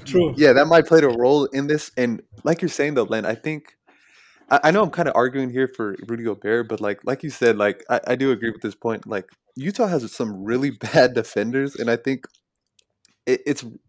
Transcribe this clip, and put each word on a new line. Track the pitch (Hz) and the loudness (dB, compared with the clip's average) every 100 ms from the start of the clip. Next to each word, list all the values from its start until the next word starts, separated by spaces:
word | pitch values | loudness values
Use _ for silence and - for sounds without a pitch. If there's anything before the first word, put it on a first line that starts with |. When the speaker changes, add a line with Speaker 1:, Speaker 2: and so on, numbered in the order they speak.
Speaker 1:
True. | - 180 165 131 | -2 0 0 4
Speaker 2:
Yeah, | 147 | 6
that | 127 151 | 6 6
might | 165 | 4
have | 156 | 6
played | 165 | 6
a | 143 | 6
role | 117 123 147 139 | 4 2 2 2
in | 135 143 | -2 -2
this. | 151 - - | -4 -4 -2
And | 123 113 - - | -2 -4 -10 -6
like | - 170 | -2 -2
you're | 170 | -2
saying, | - 147 | -2 -2
though, | 143 | 0
Len, | 110 113 | -2 -2
I | 104 | -4
think, | 113 156 156 - _ _ _ _ _ _ _ _ | -6 -8 -10 -12 _ _ _ _ _ _ _ _
I, | 139 | 2
I | 151 | 4
know | 190 | 2
I'm | 196 | 0
kinda | - 160 | 0 0
arguing | - 127 131 127 | 2 0 0 -4
here | 127 131 | -2 -2
for | - 107 98 104 | -4 -8 -8 -10
Rudy | 117 | -8
Gobert, | 113 101 101 117 113 | -6 -6 -2 -2 -2
but | 110 | -6
like, | 107 101 | -6 -6
like | - 135 | -6 -6
you | 156 | -8
said, | 127 120 107 | 0 2 4
like, | 104 98 - | 0 -2 -2
I, | 123 - | -4 -2
I | 123 | -2
do | 135 | 0
agree | 117 113 | 0 -4
with | 104 | -6
this | 110 - | -10 -6
point. | 117 113 - | -6 -6 -6
Like, | 107 - _ _ - | -10 -10 _ _ -10
Utah | 147 202 208 | -8 -2 -2
has | 170 113 | -2 -4
some | - 117 95 | -6 -8 -8
really | 101 123 139 | -4 -2 -2
<laughs> | 117 110 | -6 0
bad | 127 127 | 4 4
defenders, | 120 110 - 107 131 139 | 2 -4 -4 -4 -4 -4
and | - 117 | -4 -2
I | 117 | -2
think | 127 131 - _ _ _ _ _ _ _ _ _ - | -2 -6 -8 _ _ _ _ _ _ _ _ _ -2
it, | 127 - | -2 -2
it's, | 143 117 - | -6 -8 -20